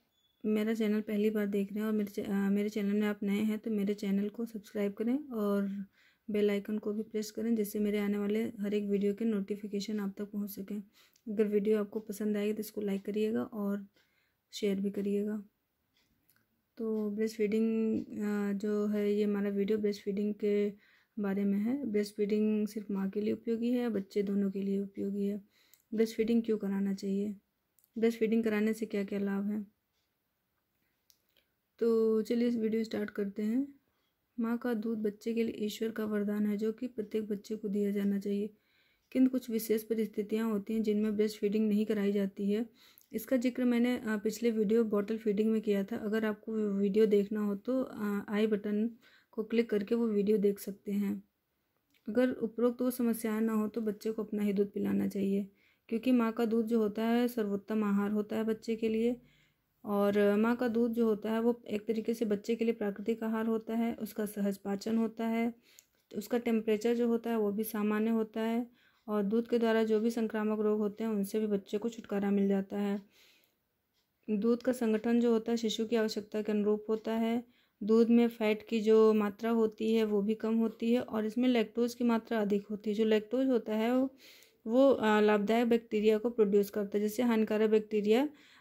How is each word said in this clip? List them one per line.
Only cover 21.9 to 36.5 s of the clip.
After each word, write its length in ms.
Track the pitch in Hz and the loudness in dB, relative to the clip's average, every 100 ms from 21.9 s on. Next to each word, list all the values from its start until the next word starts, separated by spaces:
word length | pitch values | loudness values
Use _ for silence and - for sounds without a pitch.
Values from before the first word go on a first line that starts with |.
ब्रेस्ट 240 | 208 208 - | -2 -2 -2
फीडिंग 520 | 202 214 214 214 208 | 0 2 2 0 -2
सिर्फ 240 | 220 208 | -4 -6
माँ 180 | 196 196 | -4 -4
के 120 | 208 | -2
लिए 120 | 214 | -2
उपयोगी 380 | 220 233 226 233 | -2 -2 -2 0
है 80 | 247 | 0
या 100 | 240 | 0
बच्चे 320 | 202 196 208 | -2 -4 -2
दोनों 260 | 196 202 196 | 0 0 0
के 100 | 196 | 0
लिए 180 | 196 196 | -2 -2
उपयोगी 460 | 196 - 196 202 202 | -4 -6 -6 -2 -2
है? 160 | 202 - _ _ - _ | -4 -10 _ _ -20 _
ब्रेस्ट 240 | 220 220 - | 0 0 0
फीडिंग 260 | 220 233 | 2 2
क्यों 140 | 226 214 | 2 0
कराना 360 | 196 196 196 | -2 -2 -2
चाहिए? 420 | 196 196 196 208 196 _ _ _ _ _ 233 | -2 -2 -2 -2 -6 _ _ _ _ _ 0
ब्रेस्ट 240 | 226 226 | 0 2
फीडिंग 240 | 220 226 | 2 2
कराने 300 | 220 208 214 | 2 2 2
से 120 | 220 214 | 0 -2
क्या 180 | 208 | -4
क्या 160 | 202 202 | -4 -4
लाभ 300 | 202 196 202 | -2 -2 -2
हैं? 100 | 214 202 _ _ _ _ _ _ _ _ _ _ _ _ _ _ _ _ _ _ _ _ - | -4 -8 _ _ _ _ _ _ _ _ _ _ _ _ _ _ _ _ _ _ _ _ -2
तो 420 | 233 226 220 220 | 2 4 4 2
चलिए 260 | 214 240 240 | 2 2 2
इस 80 | 233 | 2
वीडियो 280 | 220 220 | 0 0
स्टार्ट 260 | 220 208 208 | -2 -4 -6
करते 340 | - 202 202 | -4 -6 -4
हैं। 240 | 214 240 277 - _ _ _ _ _ - | -2 0 -2 -8 _ _ _ _ _ -6
माँ 200 | 226 233 | -4 -2
का 160 | 247 | -2
दूध 240 | 226 226 220 | -4 -4 -4
बच्चे 360 | 214 208 233 | -4 -4 -4
के 100 | 226 | -2
लिए 220 | 226 - 208 | -2 -2 -6
ईश्वर 260 | 208 226 | -4 -6
का 140 | 220 214 | -4 -4
वरदान 400 | 208 208 208 | -2 -2 0
है, 120 | 208 | 0